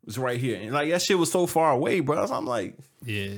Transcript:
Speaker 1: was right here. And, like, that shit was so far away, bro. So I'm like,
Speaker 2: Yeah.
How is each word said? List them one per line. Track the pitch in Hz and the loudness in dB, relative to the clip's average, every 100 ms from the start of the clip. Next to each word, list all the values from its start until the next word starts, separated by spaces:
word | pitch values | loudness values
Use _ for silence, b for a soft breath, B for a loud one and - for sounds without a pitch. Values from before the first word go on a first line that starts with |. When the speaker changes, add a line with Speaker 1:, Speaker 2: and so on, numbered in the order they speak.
| - | -10
Speaker 1:
was | 107 | -4
right | 127 123 | -2 0
here. | 127 101 | -2 -4
And, | 107 | -2
like, | 143 151 | -2 0
that | 175 | 0
shit | - 190 | 2 2
was | 165 | 4
so | 185 175 | 2 2
far | 165 160 | 4 4
away, | 131 147 175 | 4 2 0
bro. | 139 156 - | 0 0 0
So | |
I'm | - - | -2 -2
like, | 117 92 - - _ 120 | -4 -4 -10 -20 _ -8
Speaker 2:
Yeah. | 104 98 | -6 -4